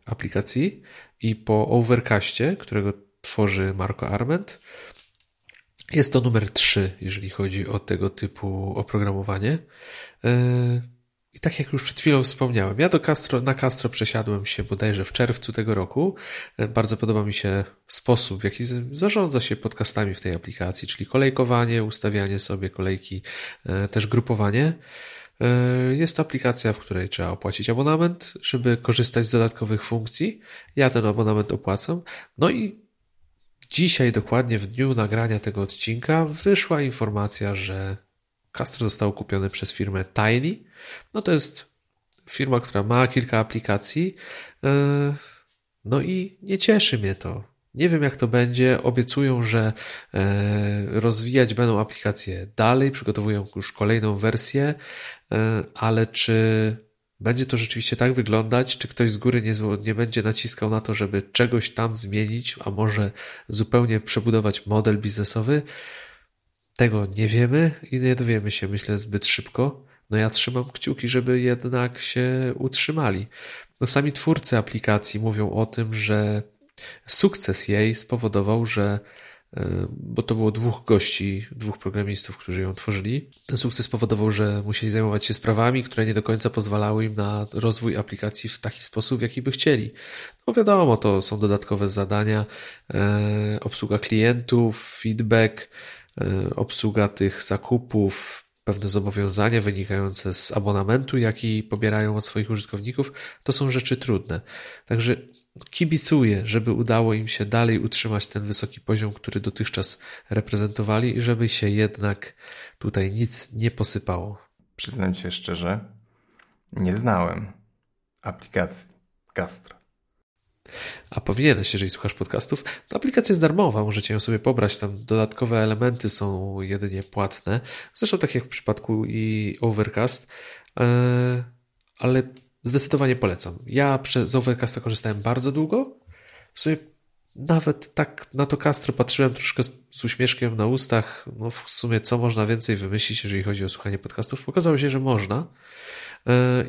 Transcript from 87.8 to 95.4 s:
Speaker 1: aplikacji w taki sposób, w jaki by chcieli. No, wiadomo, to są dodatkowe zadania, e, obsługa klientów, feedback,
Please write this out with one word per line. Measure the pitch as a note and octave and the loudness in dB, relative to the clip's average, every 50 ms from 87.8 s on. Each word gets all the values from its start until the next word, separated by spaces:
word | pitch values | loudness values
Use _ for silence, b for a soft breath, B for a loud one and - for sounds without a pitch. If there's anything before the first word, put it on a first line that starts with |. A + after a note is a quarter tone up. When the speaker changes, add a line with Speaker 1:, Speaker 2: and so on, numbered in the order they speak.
| A#2 A#2 D#2 - | 0 -2 -2 -2
Speaker 1:
aplikacji | G2+ - G#2 - - G#2+ - - - A2 | -4 -6 -6 -6 -6 -4 -4 -4 -6 -6
w | - - | -6 -8
taki | - G#2+ - - - | -8 -8 -6 -6 -8
sposób, | - - A2 A2 - C3 A#2 | -6 -4 -4 -2 -2 0 -2
w | |
jaki | B2 A#2 - C3 | -2 -2 -4 -4
by | B2 C3+ | -4 -2
chcieli. | B2+ - - D#3+ C#3+ A2+ G#2+ A2+ - B B B B B B B B B _ - | -2 2 2 4 4 2 0 -4 -8 B B B B B B B B B _ 0
No, | A3+ | 2
wiadomo, | A#3+ G#3+ G#3 G3+ F#3+ F3 C3+ A#2 A2 | 4 6 6 6 6 6 6 6 4
to | - G#2 G2 F#2+ | 4 4 2 2
są | F#2+ - A2 G#2 | 2 0 0 0
dodatkowe | G#2+ G2+ G2+ G2+ - - G#2 G2 G2+ G2 | 2 2 2 2 0 -2 -2 0 0 0
zadania, | G2 G2+ G2 F#2+ G#2 G#2 G#2+ G#2+ G#2+ G#2+ G#2 - B B B B B B B B G#2 | 0 -2 -2 0 0 0 2 2 2 0 0 -2 B B B B B B B B -2
e, | G2+ G2+ G2+ G#2 G#2 G#2 G#2 G#2 G#2+ G#2+ G#2 G#2+ - | 0 2 2 2 2 2 2 0 0 0 0 -2 -4
obsługa | - A2 - - - G#2+ G#2+ G#2+ | -4 -4 -4 -4 -2 0 0 0
klientów, | - - A#2 G#2+ A2 A#2 B2 B2 A#2+ - B2 A#2+ A#2 A2+ G#2+ - - - - - | 0 2 2 4 4 4 4 2 0 2 4 4 4 4 2 -2 -6 -10 -8 -6
feedback, | - A2+ A2 A2+ A#2 G#2+ A2+ A2+ | -4 -2 -2 0 2 4 6 6